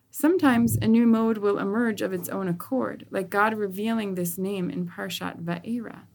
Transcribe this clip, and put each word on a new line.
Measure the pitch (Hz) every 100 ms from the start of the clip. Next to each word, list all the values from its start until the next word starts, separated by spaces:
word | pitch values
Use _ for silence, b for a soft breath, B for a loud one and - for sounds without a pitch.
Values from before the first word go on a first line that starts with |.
| _
Sometimes | - 302 359 302 233 233 196
a | 220
new | 226 233
mode | 226 226 214
will | 202 202
emerge | 196 214 233 202
of | 202
its | 185 170
own | 190 190
accord, | 175 - 262 220 - -
like | 196 185
God | 202 214 214
revealing | 202 190 220 226 202 180
this | 175 185
name | 190 202 180
in | 180 175
Parshat | 175 196 180 180 -
Va'era. | 170 170 220 240 208 - -